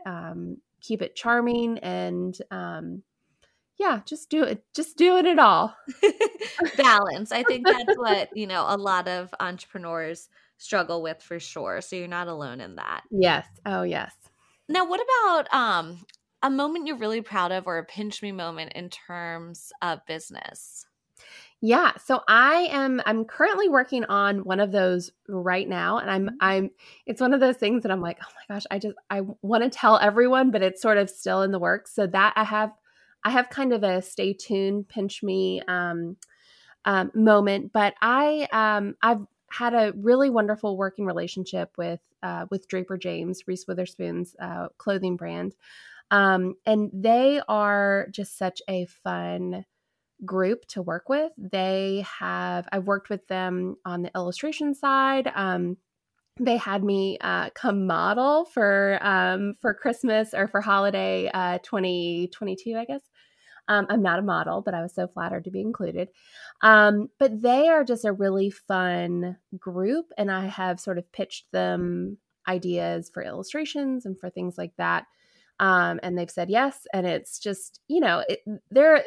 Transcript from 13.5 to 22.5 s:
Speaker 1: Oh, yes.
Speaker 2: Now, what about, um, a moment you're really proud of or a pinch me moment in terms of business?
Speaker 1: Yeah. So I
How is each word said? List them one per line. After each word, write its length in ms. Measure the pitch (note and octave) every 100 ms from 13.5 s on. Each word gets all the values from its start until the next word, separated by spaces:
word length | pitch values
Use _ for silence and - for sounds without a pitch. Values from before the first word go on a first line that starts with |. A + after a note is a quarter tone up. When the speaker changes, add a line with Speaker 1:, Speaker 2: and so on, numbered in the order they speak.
| -
Speaker 1:
Oh, 180 | G#3 F#3+
yes. 300 | F3+ D#3 - - - _ _ _ -
Speaker 2:
Now, 160 | E4+ F4+
what 140 | F#4
about, 540 | B4 B4+ G#4+ E4+ -
um, 500 | C4+ A#3 F3+ D#3+ F3 G3 _ _ _
a 80 | C4+
moment 380 | C4+ D4 E4+ D4+
you're 100 | C4+
really 220 | A3 A3+
proud 320 | A3 G#3 F3
of 160 | F#3 F#3
or 100 | E3
a 60 |
pinch 360 | E3 - G#3+ G3+
me 120 | G#3
moment 400 | F#3+ E3+ E3 D#3+
in 180 | - F3+
terms 840 | - - F3 E3+ E3 E3+ E3+ - -
of 240 | F3 D#3+ -
business? 760 | D#3+ - - - - - - - _ _ _ - - - _
Speaker 1:
Yeah. 320 | A3 B3 A#3 -
So 240 | - C4 -
I 420 | A3 C4